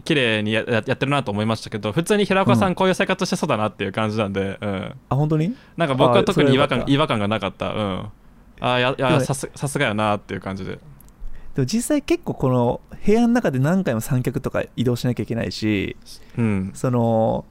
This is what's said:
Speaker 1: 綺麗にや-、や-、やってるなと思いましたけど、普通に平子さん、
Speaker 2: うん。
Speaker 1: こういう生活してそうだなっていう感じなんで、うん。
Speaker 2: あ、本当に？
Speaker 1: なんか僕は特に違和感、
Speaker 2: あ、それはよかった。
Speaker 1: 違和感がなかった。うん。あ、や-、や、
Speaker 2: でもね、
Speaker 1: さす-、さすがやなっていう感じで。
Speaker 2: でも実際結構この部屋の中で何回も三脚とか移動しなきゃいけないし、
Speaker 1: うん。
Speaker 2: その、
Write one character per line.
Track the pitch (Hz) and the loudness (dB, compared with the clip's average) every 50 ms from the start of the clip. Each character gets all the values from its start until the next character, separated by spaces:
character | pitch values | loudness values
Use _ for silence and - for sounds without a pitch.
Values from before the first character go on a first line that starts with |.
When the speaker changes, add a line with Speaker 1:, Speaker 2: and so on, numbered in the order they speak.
| - | -2
Speaker 1:
綺 | - 156 | 0 2
麗 | 139 127 117 110 107 104 | 2 2 2 2 2 0
に | 107 110 | 0 0
や-、 | 110 - - | 0 0 0
や-、 | 117 110 104 | 0 0 0
や | - 123 | 0 -2
っ | - | -2
て | 139 | 0
る | 135 | 0
な | 143 139 - | 0 0 0
と | - 101 | -2 -2
思 | 104 107 | 0 0
い | |
ま | 113 113 | 0 0
し | - - | -2 -4
た | - | -8
け | - 107 | -8 -6
ど、 | 101 107 101 | -4 -2 -2
普 | 165 170 | 0 0
通 | - 214 | 2 2
に | 208 202 | 2 2
平 | - 196 190 196 | 2 2 2 4
子 | - 240 | 4 4
さ | 226 208 | 4 4
ん、 | 190 | 2
Speaker 2:
う | 175 | 2
ん。 | |
Speaker 1:
こ | - 190 | 2 2
う | 185 | 2
い | |
う | 180 | 2
生 | - 196 | 2 0
活 | 185 185 - 185 | 0 0 -2 -2
し | - | -2
て | 190 | -2
そ | - 190 | -2 -2
う | 156 | 0
だ | 127 | 0
な | 107 107 104 | 0 0 -2
っ | - | -2
て | - 101 | -4 -6
い | 98 | -4
う | 95 | -2
感 | 113 110 107 | -2 -2 0
じ | 107 110 | 0 -2
な | 107 98 | -2 -2
ん | 98 | -2
で、 | 98 98 98 - - | -2 -4 -4 -4 -6
う | 104 | -6
ん。 | 104 98 95 98 113 - - - - | -6 -4 -4 -6 -8 -12 -12 -6 -2
Speaker 2:
あ、 | 131 | 0
本 | 135 151 151 | 0 2 2
当 | 156 156 | 2 2
に？ | 160 185 262 - - - - | 0 0 -2 -6 -10 -12 -6
Speaker 1:
な | - 170 | -2 -2
ん | 143 | 0
か | 131 | 2
僕 | 131 139 127 120 | 4 4 4 4
は | - - | 4 2
特 | - - 156 143 | 2 2 4 4
に | 139 131 | 6 6
違 | 131 | 4
和 | 143 135 | 4 2
感、 | 139 120 | 0 0
Speaker 2:
あ、 | 117 | 0
そ | |
れ | - 139 | 2 2
は | 139 | 2
よ | 156 147 | 2 2
か | |
っ | |
た。 | 135 | 0
Speaker 1:
違 | 107 | 0
和 | |
感 | |
が | 101 101 | 0 0
な | 110 104 | 0 0
か | 98 95 | -2 -4
っ | - | -4
た。 | - 92 95 101 | -4 -6 -4 -4
う | 107 | -2
ん。 | 104 98 95 92 - - - - - - - - - - - - | -2 -2 -4 -6 -8 -10 -14 -18 -20 -20 -20 -20 -20 -20 -12 -6
あ、 | - 123 123 123 | -4 -2 0 2
や-、 | 123 127 | 2 0
や、 | 139 | 0
Speaker 2:
で | - 135 | 0 0
も | 127 127 131 | 2 2 2
ね、 | 127 | 2
Speaker 1:
さ | - - | 0 -2
す-、 | - - - - | -4 -6 -10 -10
さ | - - | -6 -6
す | 139 - 143 | -4 -2 0
が | 143 | 0
や | 117 104 | 0 0
な | 107 107 107 104 101 | 0 2 2 0 0
っ | |
て | - - 98 | -2 -6 -8
い | |
う | 95 | -8
感 | - 98 98 | -6 -6 -8
じ | 95 95 | -8 -8
で。 | 98 98 - - - - - - - - - - - - - - - - | -10 -10 -12 -14 -18 -20 -20 -20 -20 -14 -10 -8 -8 -8 -8 -10 -6 -4
Speaker 2:
で | - 131 | -2 -2
も | |
実 | 131 - 233 - - | 0 0 -2 0 0
際 | 302 285 - | 0 0 0
結 | - 339 339 - | 0 -2 -2 -2
構 | - - | -4 -4
こ | - - 131 | -2 0 2
の | 127 123 120 120 - - - - - - - | 2 2 2 2 0 -4 -6 -14 -10 -2 2
部 | 202 208 | 4 4
屋 | 233 240 | 4 4
の | 233 | 4
中 | 240 247 - 175 | 2 2 2 0
で | 135 127 | 0 0
何 | 131 151 180 196 175 | 2 2 2 2 2
回 | - 120 | 0 0
も | 110 - | -2 -2
三 | - 135 123 - | 0 0 0 0
脚 | 139 - - - | -2 -2 -4 -4
と | - | -4
か | - 95 - - - | -4 -4 -4 -4 -4
移 | - 120 | -2 0
動 | 127 123 | 0 0
し | 120 - | 0 0
な | 123 117 | -2 -2
き | - | -2
ゃ | 107 | -4
い | |
け | - 120 | -4 -4
な | 113 107 | -4 -4
い | - - | -6 -6
し、 | - 110 107 107 98 82 - - - - - - - - - - | -4 0 0 0 0 0 -2 -6 -10 -16 -20 -20 -20 -20 -10 -4
Speaker 1:
う | - 117 | -2 0
ん。 | 110 101 95 92 95 - | 0 0 0 -2 -4 -6
Speaker 2:
そ | - - 131 | -4 -2 0
の、 | 123 120 117 117 113 110 113 113 120 - - - | 2 2 2 2 2 2 2 2 0 -2 -6 -10